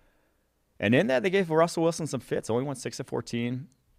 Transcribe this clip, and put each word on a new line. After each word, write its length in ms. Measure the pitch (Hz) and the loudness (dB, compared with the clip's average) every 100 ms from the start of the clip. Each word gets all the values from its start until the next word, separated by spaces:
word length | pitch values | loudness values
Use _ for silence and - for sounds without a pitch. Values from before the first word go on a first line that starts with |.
| _ _ _ _ _ _ _ _ | _ _ _ _ _ _ _ _
And 160 | 104 123 | 4 4
in 120 | 208 | 4
that, 140 | - | 2
they 80 | 196 | 2
gave 220 | 190 175 | 0 2
Russell 320 | 156 165 - | 4 2 2
Wilson 240 | 165 165 156 | 0 0 -4
some 120 | 131 | -6
fits. 300 | - 151 - | -4 -6 -2
Only 140 | 113 | -2
went 160 | 139 135 | -2 -6
six 200 | 135 - | -8 -10
of 60 | 135 | -6
fourteen. 600 | 127 117 123 120 127 131 _ _ | -6 -4 -4 -2 -4 -8 _ _